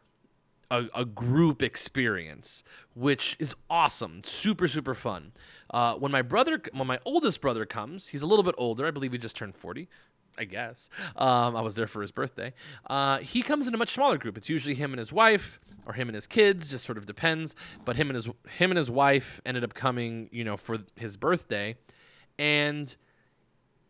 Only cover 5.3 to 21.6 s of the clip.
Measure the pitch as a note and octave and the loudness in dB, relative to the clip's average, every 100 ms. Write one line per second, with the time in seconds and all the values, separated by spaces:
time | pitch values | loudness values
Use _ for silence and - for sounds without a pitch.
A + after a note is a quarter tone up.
5.3 | - - - - A#2+ A#2+ A2 C#3 C3+ B2 | -20 -20 -20 -6 0 2 0 0 0 2
6.3 | F#3+ C4+ D#4+ - C3+ C3 B2+ - D#4 C#4+ | 2 2 0 -4 -6 -2 -2 0 2 2
7.3 | - C#3 A#2 G#2+ A#2 A2 F#3 - C#3+ D#3 | 0 0 0 -2 -6 -8 -10 -10 -6 4
8.3 | G#3+ F3+ - B2 A2+ D3+ C#3+ C3+ B2 A#2 | 4 4 2 -2 0 -2 -2 -4 -4 -8
9.3 | - G#2 - F2 A2 F3+ - _ _ _ | -10 -12 -12 -12 -10 -12 -18 _ _ _
10.3 | - G#2+ F#2+ A#2 A#2+ - - - - C3 | -12 -10 -6 -8 -10 -18 -12 -10 0 4
11.3 | B2 A#2+ A2+ A2+ G#2+ A2 G#2+ G2+ - C3 | 4 4 0 -4 -2 -4 -4 -8 -6 -6
12.3 | - A2+ - - - - C3+ C#3 C3+ C#3+ | -6 -12 -12 -20 -16 -4 0 2 0 0
13.3 | A#3+ B3 D4 B3 A3+ A#3 - C#4 F3 A#2 | -4 0 0 0 -2 -2 2 2 2 -2
14.3 | G#2 - D#3 C#3 B2+ C#3+ C3 A2+ E3+ A3 | -8 -4 -2 -2 -2 -4 -6 -4 6 6
15.3 | G#3 - - - - - A#2 B2 G#2+ - | 6 2 -16 -20 -18 -10 -6 -4 -6 0
16.3 | A#3 G#3 F#3+ D3+ C3 - G#2+ G2+ G#2+ D#3+ | 6 8 6 0 -8 -6 -8 -8 -2 0
17.3 | D#3+ D#3 - - - - A#2+ D3 B2+ A2+ | 0 -4 -10 -18 -10 -4 0 0 -2 -6
18.3 | A#2+ - - F3+ F3+ C3 B2 C#3 C#3 - | -10 -10 2 2 4 2 4 6 6 2
19.3 | - - B2+ A#2 - C3 B2 A#2 A2+ A2+ | -10 -6 -4 -4 -2 0 0 -4 -6 -8
20.3 | A#2+ A2+ G2+ - A2+ G2 - A2+ G2 D3+ | -6 -4 -4 -4 -6 -6 -12 -12 -2 2
21.3 | F3 - G#2 | 2 0 -4